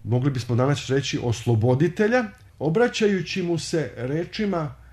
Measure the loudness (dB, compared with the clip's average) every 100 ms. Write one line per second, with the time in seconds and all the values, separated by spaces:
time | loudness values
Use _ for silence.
0 | -2 0 0 -2 -2 2 2 0 0 -2
1 | 0 -2 -2 -2 0 2 4 4 2 2
2 | 2 2 0 -8 -20 -6 0 2 2 2
3 | 2 2 -2 -4 -2 -2 -2 -2 -2 -6
4 | -4 -4 -4 -4 -2 -2 -4 -8 -20